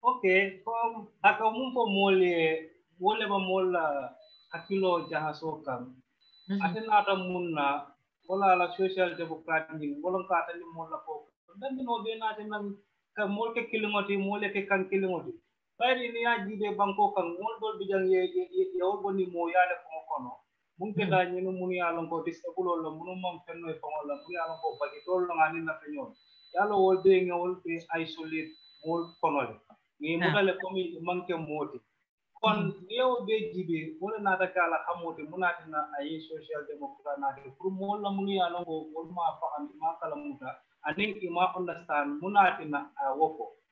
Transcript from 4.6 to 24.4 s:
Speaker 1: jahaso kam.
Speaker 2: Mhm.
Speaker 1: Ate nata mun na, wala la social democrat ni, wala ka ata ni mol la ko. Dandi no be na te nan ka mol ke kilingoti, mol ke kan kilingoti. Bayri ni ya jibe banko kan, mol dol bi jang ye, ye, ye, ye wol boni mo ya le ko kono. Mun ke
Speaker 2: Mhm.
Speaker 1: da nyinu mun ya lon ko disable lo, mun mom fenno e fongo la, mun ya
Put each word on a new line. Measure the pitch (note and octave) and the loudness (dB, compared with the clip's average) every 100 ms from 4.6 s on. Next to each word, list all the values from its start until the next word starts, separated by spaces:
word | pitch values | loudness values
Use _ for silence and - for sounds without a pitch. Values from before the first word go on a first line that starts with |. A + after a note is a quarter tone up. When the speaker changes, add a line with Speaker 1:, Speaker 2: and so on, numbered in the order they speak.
| E3 G3 F#3 F3 D#3+ | -4 0 4 2 0
Speaker 1:
jahaso | D#3 D#3 D3+ D#3+ D3+ D3 | -2 -2 -4 -6 -6 -6
kam. | B2 B2+ - _ _ _ _ - | -6 -8 -16 _ _ _ _ -4
Speaker 2:
Mhm. | G3 | 0
Speaker 1:
Ate | G3 G#3+ A3 | 0 -2 4
nata | G#3 G3 F#3+ | 4 6 2
mun | F3+ F3+ F3 D#3 | 0 -2 -2 0
na, | C#3 C#3+ - _ _ _ - | 0 0 -6 _ _ _ -4
wala | F#3+ G3 F3+ | 2 6 6
la | F3 - | 4 2
social | F#3+ F#3 F3+ E3+ | 0 2 0 0
democrat | E3 D#3+ - D#3 D#3 D#3 | -6 -6 0 -2 0 -6
ni, | D3 C#3+ | -6 -4
wala | E3+ F#3 F3+ | -2 -2 2
ka | F3 E3+ | 0 0
ata | E3+ | -8
ni | E3+ E3 | -12 -12
mol | D#3+ | -10
la | A#3 - | -10 -8
ko. | - - _ _ G3+ | -12 -12 _ _ -10
Dandi | C4 C4 | -8 -6
no | B3 A#3 | -2 -2
be | A3 A3 | -2 -4
na | A3 G#3+ | -4 -4
te | G#3+ | -6
nan | G#3 G3+ G3+ _ _ _ - | -6 -6 -8 _ _ _ -4
ka | G3+ | -2
mol | D3 A3+ A#3 | 0 -2 -2
ke | A3+ | -2
kilingoti, | A3 G#3 G#3 G3+ G3+ | -2 0 0 0 0
mol | G3 G3+ G3+ | 0 -2 -2
ke | G3+ G3 | -2 0
kan | G3 F#3+ | 0 2
kilingoti. | G3 F#3+ F3 - - _ _ _ _ | 0 0 -2 -4 -14 _ _ _ _
Bayri | A#3+ B3+ A#3+ | 0 2 -2
ni | A#3 | 0
ya | A#3+ A#3 G3 | 2 2 0
jibe | G#3+ G#3 G3 | -2 -2 2
banko | G3+ G3 G3+ G3+ | 2 4 2 4
kan, | E3+ F3 | -2 -2
mol | G#3+ A3 | -6 -4
dol | A3 G#3+ | -6 -4
bi | G3 | -2
jang | G3 F#3 | 0 4
ye, | F#3 F#3 - | 4 4 0
ye, | - - | -2 0
ye, | F#4+ F3+ | 0 2
ye | |
wol | F3+ G3+ | 0 0
boni | F#3+ G3 F3+ | -2 0 0
mo | E3+ E3+ | -2 2
ya | F3+ F3+ | 4 4
le | F3 | 2
ko | - B2+ - | -8 -12 -6
kono. | D3 B2+ - _ _ _ _ | -8 -6 -14 _ _ _ _
Mun | G3 | -6
ke | G3+ G3 | -2 2
Speaker 2:
Mhm. | |
Speaker 1:
da | F#3+ F3+ | 4 2
nyinu | F3+ F#3 F#3 | 0 -4 -4
mun | F3+ | -4
ya | F3+ E3+ | -2 0
lon | E3 D#3+ | -2 -4
ko | E3 | -4
disable | D#3+ D#3+ F3 E3 F3+ E3+ | -4 -8 -10 -4 0 0
lo, | D#3+ D#3 | -2 -8
mun | E3+ F#3 | -10 -6
mom | F#3 E3 E3 | -6 -8 -14
fenno | E3+ E3 | -12 -8
e | D3+ | -8
fongo | D3 D3+ D3 | -6 -6 -6
la, | C#3+ | -8
mun | D3+ | -6
ya | F3 | -6